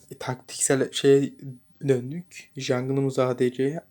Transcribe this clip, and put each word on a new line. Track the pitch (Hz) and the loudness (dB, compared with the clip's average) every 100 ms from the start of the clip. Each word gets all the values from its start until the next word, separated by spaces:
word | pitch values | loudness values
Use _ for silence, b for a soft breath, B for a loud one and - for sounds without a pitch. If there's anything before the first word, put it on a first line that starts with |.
| - - | -20 -14
taktiksel | - 123 - - - 139 123 | -10 -10 -10 -4 0 2 0
şeye | - 139 139 135 - 139 123 _ - 139 | 2 6 6 4 -6 -16 -16 _ -8 0
döndük. | 127 123 165 - - - 135 | 0 0 -10 -14 -18 -18 -10
Jungle'ımız | 131 127 131 139 139 135 | -4 -2 0 0 0 0
A | 127 123 | 0 2
D | 123 | 0
C'ye, | 127 135 160 - | 0 -2 -4 -12